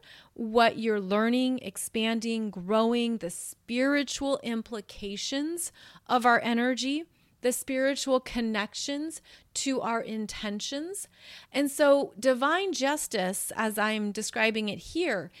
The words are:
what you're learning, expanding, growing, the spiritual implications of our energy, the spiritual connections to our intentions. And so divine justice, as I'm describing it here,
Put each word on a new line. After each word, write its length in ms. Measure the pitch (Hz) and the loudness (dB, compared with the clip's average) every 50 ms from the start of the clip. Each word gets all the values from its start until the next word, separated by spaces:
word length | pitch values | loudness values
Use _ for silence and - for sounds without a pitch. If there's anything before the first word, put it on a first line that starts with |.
| - - - - - - _ | -8 -18 -20 -20 -20 -20 _
what 420 | - 233 220 214 240 233 226 - | -8 -6 2 4 6 6 6 4
you're 240 | - 220 226 214 208 | 2 0 0 0 0
learning, 600 | 190 185 202 208 220 233 240 254 254 254 254 - | 0 2 2 2 4 4 4 2 2 2 0 -2
expanding, 920 | - 196 - - - - - 226 220 220 233 226 220 233 226 220 220 208 | -4 -8 -8 -8 -10 -6 -4 -2 0 0 0 0 -2 -2 -2 -2 -2 -4
growing, 680 | 190 190 175 185 214 220 226 226 240 240 233 233 233 214 | -6 -8 -2 2 2 4 4 4 2 2 2 0 -2 -2
the 120 | - 175 | -4 -6
spiritual 1120 | - - - - - - _ - 233 247 262 277 285 285 277 262 - - 277 277 277 - | -8 -8 -12 -12 -14 -16 _ -4 0 2 2 4 4 2 0 0 -4 -4 -2 -2 -2 -2
implications 1300 | - 233 233 226 220 - 233 214 196 - - - 214 202 202 196 - - 269 277 294 320 339 339 - - - - - - - - _ - | -2 -4 -4 -4 -4 -6 -10 -10 -10 -12 -14 -12 -10 -8 -8 -6 -6 -4 -4 -2 -2 -2 -4 -6 -6 -8 -10 -16 -20 -20 -20 -20 _ 0
of 180 | 247 254 226 | 0 4 6
our 140 | 247 233 226 | 6 4 4
energy, 640 | - 226 233 233 240 254 262 226 240 262 285 302 330 - _ _ _ _ _ _ | 4 2 2 2 2 2 0 0 -2 -2 -2 -4 -4 -8 _ _ _ _ _ _
the 120 | - 254 | -2 0
spiritual 640 | 247 - - - 269 262 269 269 285 269 - 269 262 254 | 0 0 -4 -2 0 2 2 2 2 0 0 2 2 2
connections 1040 | 254 - - 240 233 226 220 208 208 214 - - - - 285 285 302 330 320 - - - - - _ _ _ | 0 -2 -2 -2 -2 0 0 -2 -4 -4 -6 -8 -6 -4 -4 -4 -4 -6 -8 -12 -16 -20 -20 -20 _ _ _
to 260 | - - 269 262 233 | -4 -2 0 0 0
our 200 | - 220 233 226 | 0 0 -2 -2
intentions. 1080 | - - 220 220 214 202 - - - 208 202 208 - - 277 277 311 349 392 403 - - _ _ - - - - - _ | -2 -4 -4 -6 -6 -6 -8 -6 -6 -4 -4 -4 -6 -6 -6 -6 -6 -6 -8 -10 -10 -12 _ _ -20 -20 -20 -20 -20 _
And 180 | - 262 285 277 | -2 0 0 0
so 420 | - - 294 285 277 277 269 - - - | 2 4 6 8 8 6 4 0 -4 0
divine 540 | - 262 262 240 269 294 320 359 392 381 | 2 2 4 4 4 2 2 2 0 0
justice, 800 | 302 - 254 277 294 302 - - - 208 185 185 190 - - - - | 0 0 0 0 0 0 -2 -4 -2 0 0 0 -2 -2 -6 -6 -2
as 240 | - 226 214 202 208 | -2 -2 -2 0 0
I'm 320 | 208 214 220 214 208 208 | 0 0 2 0 -2 -2
describing 580 | 196 214 214 - - 233 220 226 214 220 214 208 | -2 -4 -6 -6 0 2 2 2 2 2 -2 -2
it 120 | - - | -4 -6
here, 500 | - - - 330 359 311 226 185 147 180 - - | -10 -6 -4 -2 0 0 0 -2 -4 -8 -12 -18